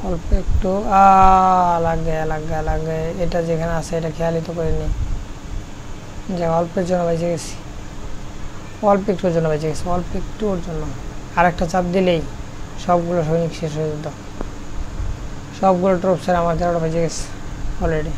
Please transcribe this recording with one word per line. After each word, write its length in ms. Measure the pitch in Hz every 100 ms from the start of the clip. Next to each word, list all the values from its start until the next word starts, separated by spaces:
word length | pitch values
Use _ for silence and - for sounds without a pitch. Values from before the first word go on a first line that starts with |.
অল্প 300 | 196 170 -
একটু, 500 | 196 180 - 196 190 226
আ, 880 | 190 196 190 190 190 185 185 175 170
লাগে, 420 | 165 165 165 160 156
লাগে, 360 | 156 156 160
লাগে। 640 | 160 156 160 160 160 190
এটা 180 | 170 175
যেখানে 300 | 170 165 165
আছে, 260 | 165 151 170
এটা 120 | 160 151
খেয়ালই 240 | 165 165 165
তো 80 |
করিনি। 340 | 165 160 160 - - - - - - - - - - - - - - - 185
যাক, 120 | 165
অল্পের 360 | 165 170 165 175
জন্য 180 | 180
বেঁচে 260 | 170 170 175
গেছি। 260 | 165 - - - - - - - - - - - - - -
অল্প 280 | 214 202 196
একটুর 240 | 185 185
জন্য 160 | 165 160
বেঁচে 200 | 151 156
গেছি, 200 | 156 180
অল্প 260 | 180 175 -
একটুর 420 | - - 214 190 170
জন্য। 180 | 160 147 123 - - - -
আর 100 | 175
একটা 200 | 170 175
চাপ 200 | 185 180
দিলেই 280 | 185 185 170 - - - - - - -
সবগুলো 380 | 175 170 175
সৈনিক 320 | 156 165 165 -
শেষ 160 | 160 151
হয়ে 140 | 156
যেত। 200 | 151 156 - - - - - - - - - - - - - - -
সবগুলো 360 | 190 180 190 185
ট্রুপসের 380 | 185 170 190 180
আমার 220 | 170 165
তেরোটা 220 | 175 170
বেঁচে 220 | 160 160
গেছে 220 | 165 - - - - - - -
already। 280 | 175 160 160